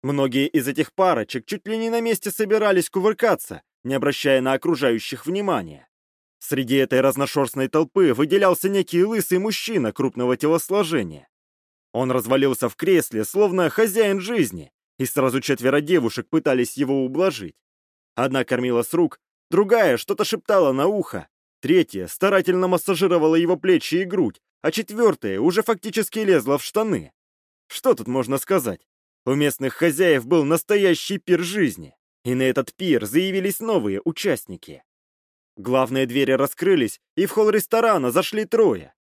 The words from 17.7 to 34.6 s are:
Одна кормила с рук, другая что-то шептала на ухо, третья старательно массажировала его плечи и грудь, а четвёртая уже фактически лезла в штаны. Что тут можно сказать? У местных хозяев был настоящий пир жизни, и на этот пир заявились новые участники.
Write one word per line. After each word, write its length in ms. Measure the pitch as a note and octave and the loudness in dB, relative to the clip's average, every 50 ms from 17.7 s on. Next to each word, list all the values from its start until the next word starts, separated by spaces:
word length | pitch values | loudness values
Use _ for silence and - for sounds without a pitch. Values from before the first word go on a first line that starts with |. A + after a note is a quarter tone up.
| _ _ _ _ _ _ _ _ _ | _ _ _ _ _ _ _ _ _
Одна 300 | - B2+ C3+ C3 C3+ A#2+ | -2 -2 0 0 -2 0
кормила 380 | - B2+ B2 B2 B2+ A#2+ A#2 | 0 -2 -2 0 0 0 0
с 100 | A#2 - - | 0 0 0
рук, 260 | E3 E3+ D#3 - _ _ _ _ _ _ _ | 0 0 0 -2 _ _ _ _ _ _ _
другая 460 | - F3+ G#3 G3 A#3 - G3 F3 B2 | 0 0 4 4 4 4 4 4 2
что-то 280 | A#2 - - G3+ - G#3 | 0 -2 -6 -4 -2 -2
шептала 480 | - - - _ - G#3 F#3+ E3+ C#3 | -2 -4 -6 _ 2 4 4 4 4
на 140 | C3 C3+ C#3+ | 2 2 0
ухо, 420 | F#3 G#3 G#3 E3+ - - F#2 D#2 _ _ _ _ _ _ _ | 0 0 0 -4 -4 -8 -12 -12 _ _ _ _ _ _ _
третья 460 | - B2 E3+ F#3 D#3 _ - F#2+ F2+ E2+ | 0 2 2 2 2 _ -4 -10 -10 -10
старательно 600 | - - F#3 G3 G3 F#3+ F#3 F#3 F3+ F#3 F#3 F#3 | -4 -2 0 2 2 2 2 2 0 0 2 0
массажировала 680 | F3+ E3 - - F#3+ D#3 G3 F3+ F3+ E3+ D3+ D#3 D#3+ | 0 0 0 -2 -2 0 2 2 2 4 4 4 4
его 200 | E3 E3+ E3 F3+ | 4 2 2 0
плечи 400 | C#3+ - F#3 F3+ D3 - - D3+ | 0 2 2 2 2 2 0 -2
и 80 | F3 F#3+ | -2 -2
грудь, 360 | F3+ F#3+ F#3 D#3 G#2+ - _ _ _ _ _ | -2 0 0 0 -2 -2 _ _ _ _ _
а 120 | - D#3 | -4 -2
четвёртая 680 | - G#3+ A3 - G#3+ A3 A#3+ G#3+ D#3+ - - G#2 F#2+ F#2+ | -2 -2 -6 -6 -2 2 2 2 2 0 -4 -4 -2 0
уже 220 | A#2+ E3+ E3+ G#3+ | 0 2 2 0
фактически 560 | G#3+ - A3+ F3+ - A3 - A3+ G#3 - - A3 | 0 0 -2 -4 -4 -6 -4 -4 -4 -2 -4 -2
лезла 400 | G#3+ G3 F#3 D3 G#2+ C3 C#3 C#3+ | 2 4 4 2 4 0 -2 -2
в 60 | - | -2
штаны. 480 | - - G#3+ A3+ A3 F3 G2+ D2+ C#3 _ _ _ _ _ _ _ _ _ _ _ _ | -4 -2 -2 0 0 -2 -4 -4 -10 _ _ _ _ _ _ _ _ _ _ _ _
Что 260 | - - - - - | -16 -2 2 2 2
тут 140 | - A2 - | 2 -2 -4
можно 300 | B2 C3+ B2 A#2 C#3 C3 | -2 -2 -2 -2 -2 -4
сказать? 480 | - - F#3+ F3 B2+ A2+ F#2 - _ _ _ _ _ _ _ _ _ | 0 0 0 0 0 -2 -8 -8 _ _ _ _ _ _ _ _ _
У 100 | B2 C3+ | -2 0
местных 400 | C#3+ D3 C#3+ - - C3+ C3 - | 2 2 0 0 -2 -6 -6 -2
хозяев 520 | - D#3+ E3+ D3 C#3+ F#3+ F3 D3+ C3 A2+ | 0 0 0 2 2 4 4 4 2 2
был 180 | B2 F3 E3 C#3+ | 2 2 2 4
настоящий 760 | C#3 D#3+ E3 - - G#3 G#3 G3 F3+ E3+ - - - G3+ F#3+ | 2 0 0 0 0 0 2 4 2 2 0 -2 -6 -8 -8
пир 240 | _ - F3+ E3 | _ 0 0 0
жизни, 520 | F3 E3+ G3 G#3+ F3+ B2+ F#2 F2+ D#2 C3+ _ _ _ _ _ _ _ | 0 -4 -2 0 0 -2 -2 -6 -16 -20 _ _ _ _ _ _ _
и 100 | A#2+ B2+ | -4 -2
на 80 | B2+ | 0
этот 320 | C3 C3 B2+ C#3 C3 - _ | 0 0 0 0 -4 -4 _
пир 300 | - F#3+ F3+ D3 A#2 G#2+ | -6 -2 0 0 0 0
заявились 560 | G2 A#2 D#3+ F#3 F#3+ F#3 F#3+ F#3 G3+ F#3 - | 0 0 0 0 0 -2 -2 -2 -4 -4 -4
новые 400 | A3 A3+ G#3+ E3+ G#2+ G#2 - G3 - | -4 -2 -2 0 0 -2 -4 -4 -6
участники. 800 | E3+ D#3+ - - G3+ C#3+ - - - F#2 - | -6 -6 -4 -4 -4 -4 -4 -6 -14 -18 -18